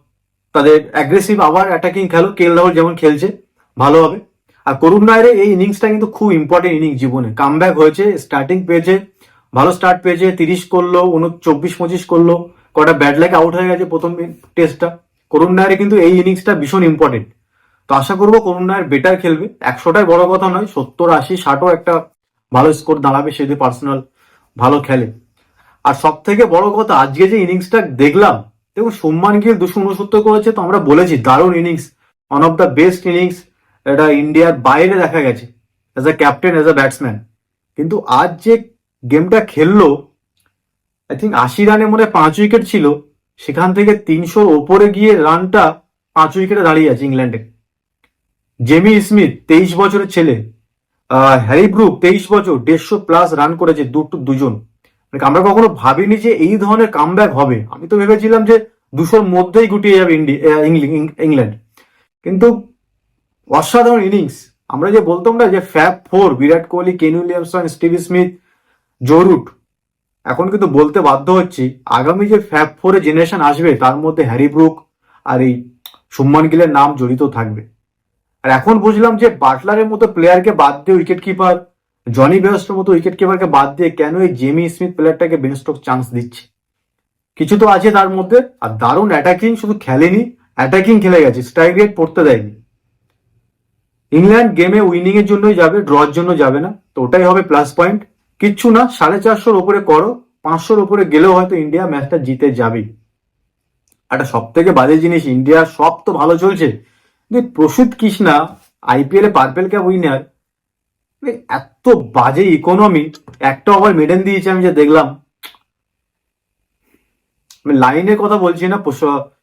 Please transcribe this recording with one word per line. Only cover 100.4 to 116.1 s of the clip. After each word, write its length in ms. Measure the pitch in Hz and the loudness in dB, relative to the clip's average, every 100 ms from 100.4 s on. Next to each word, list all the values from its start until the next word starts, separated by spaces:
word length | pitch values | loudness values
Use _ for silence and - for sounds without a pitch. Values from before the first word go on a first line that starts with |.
পাঁচশোর 360 | 156 160 - 214 | -8 -6 -2 0
ওপরে 260 | 185 202 | 0 0
গেলেও 300 | 175 151 185 | 0 2 4
হয়তো 220 | 180 180 180 | 2 0 -4
ইন্ডিয়া 300 | 151 165 185 | -4 -4 -4
ম্যাচটা 320 | 143 135 170 | -6 -4 -4
জিতে 360 | 131 127 143 | -4 -2 -2
যাবে। 260 | 123 113 117 107 - _ _ _ _ _ _ _ _ _ _ _ | -2 -4 -4 -8 -16 _ _ _ _ _ _ _ _ _ _ _
একটা 140 | 131 | -6
সব 280 | 135 117 110 | -4 -6 -4
থেকে 200 | 165 180 | 0 2
বাজে 260 | 143 131 160 | 2 2 2
জিনিস, 280 | 170 170 143 | 2 -2 -2
ইন্ডিয়া 380 | 127 131 160 | -2 2 2
সব 340 | 160 - 156 - - | 2 -2 -2 -2 -6
তো 60 | |
ভালো 260 | 165 151 170 | -2 0 0
চলছে, 280 | 190 190 151 104 - _ _ _ _ | 0 0 -2 -4 -14 _ _ _ _
কিন্তু 220 | 240 240 | -4 -4
প্রসিদ্ধ 440 | - 156 - 247 - | 0 0 2 0 0
কৃষ্ণা, 580 | 220 202 185 147 160 - _ _ | -4 0 0 0 -2 -10 _ _
আইপিএল 420 | - 127 139 196 | -4 -2 0 2
এ 60 | 208 | 2
পার্পল 380 | 190 131 131 185 | 2 -2 -2 -4
ক্যাপ 160 | 202 | -2
উইনার, 360 | 180 185 160 135 - _ _ _ _ _ _ _ _ _ | -2 -2 -2 -4 -8 _ _ _ _ _ _ _ _ _
মানে, 160 | 262 233 - | -10 -10 -10
এত 400 | 135 - _ 254 | -10 -10 _ 0
বাজে 540 | 226 120 131 123 139 | 0 0 -2 -2 0
ইকোনমি, 680 | 190 156 165 190 208 165 156 - - - | 0 0 0 2 2 0 -2 -10 -20 -6
একটা 320 | 135 135 - | -6 -4 0
ওভার 220 | 202 214 | 2 2
মেডেন 280 | 170 151 185 | 2 0 0
দিয়েছে 280 | 190 196 190 | -2 -4 -2
আমি 120 | 185 | 0
যে 100 | 180 | 0
দেখলাম। 480 | 147 147 156 135 - _ _ - _ _ _ _ _ _ | 2 4 2 0 -8 _ _ -20 _ _ _ _ _ _